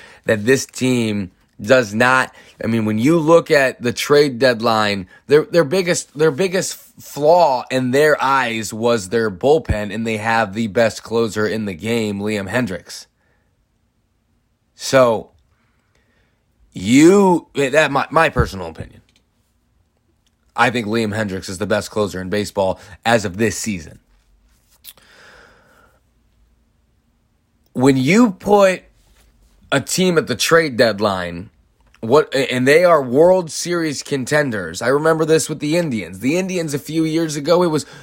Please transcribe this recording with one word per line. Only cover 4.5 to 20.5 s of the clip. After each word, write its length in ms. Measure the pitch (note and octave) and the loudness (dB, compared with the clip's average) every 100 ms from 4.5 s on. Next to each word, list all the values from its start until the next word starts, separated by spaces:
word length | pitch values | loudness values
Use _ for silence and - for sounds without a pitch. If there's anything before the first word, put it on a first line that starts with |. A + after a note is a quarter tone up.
| A#2 A#2 A2 G#2 G2+ F2+ - - | 2 0 0 0 -2 -8 -12 2
their, 160 | C#3+ | 2
their 220 | C#3+ E3+ | 2 0
biggest, 520 | D#3 F3+ F3 E3 - C#3 | 0 0 -2 -4 -6 -2
their 140 | D#3+ | -2
biggest 440 | C#3 F#3+ F3+ - | 0 -2 -2 -6
flaw 920 | - - - - - D3 F3 E3 B2+ - | -10 -18 -20 -10 0 4 6 4 2 -2
in 180 | C3 B2+ | -4 0
their 320 | C3 D3+ D3 | 2 2 2
eyes 500 | B2+ C3+ B2 A2+ G#2+ | 0 0 0 -4 -6
was 360 | A2 A#2 A#2 F#2 | -4 0 0 -2
their 200 | A#2 A2+ | -2 -2
bullpen, 640 | F#2 B2+ D#3 - G#2+ G#2 | -2 2 2 2 -6 -6
and 140 | G2+ A2+ | -6 -6
they 120 | A2 | -4
have 360 | A2 A2+ A2 | -2 0 -2
the 140 | G2 A2+ | -4 -4
best 340 | G2 A2+ - | 0 0 -2
closer 420 | - A2+ A2+ G2+ | -6 -4 -2 -2
in 200 | G#2+ G#2+ | -4 -4
the 100 | G#2 | -6
game, 460 | F2+ G#2 A#2 G#2+ G2+ | -8 -4 -4 -4 -4
Liam 280 | G#2 G#2+ F#2+ | -4 -6 -4
Hendriks. 580 | A#2 B2 F2+ - - - _ _ _ _ _ _ _ _ _ _ _ _ _ _ _ _ - | -4 -4 -8 -14 -20 -20 _ _ _ _ _ _ _ _ _ _ _ _ _ _ _ _ -16
So, 560 | - C3+ B2 G#2+ - _ _ _ _ _ _ _ _ _ _ _ _ _ _ | 0 4 4 2 -6 _ _ _ _ _ _ _ _ _ _ _ _ _ _
you, 760 | - F#2 B2+ D#3+ G3+ G3 F3 - - | -10 2 6 8 8 6 2 -2 -4
that, 340 | C#3 C#3+ D3+ | 0 2 0
my, 160 | C#3 - | 0 -2
my 160 | D3+ D#3+ | 0 0
personal 400 | - A2+ F#2+ E2+ | 0 -4 -4 -12
opinion. 320 | D2+ - - _ _ _ _ _ _ _ _ _ _ _ _ _ _ _ | -12 -18 -20 _ _ _ _ _ _ _ _ _ _ _ _ _ _ _